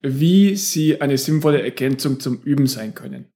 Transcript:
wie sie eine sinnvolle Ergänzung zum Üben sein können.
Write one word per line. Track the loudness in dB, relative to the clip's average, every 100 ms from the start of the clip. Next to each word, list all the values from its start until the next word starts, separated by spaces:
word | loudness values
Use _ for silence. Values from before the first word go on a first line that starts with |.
wie | -4 0 4 6 4 2
sie | -4 0 0 2
eine | 0 0
sinnvolle | 0 0 2 2
Ergänzung | 0 -4 -2 -2 -2 -4
zum | -4 -6
Üben | -2 0 0
sein | -2 -10 -12
können. | -14 -14 -16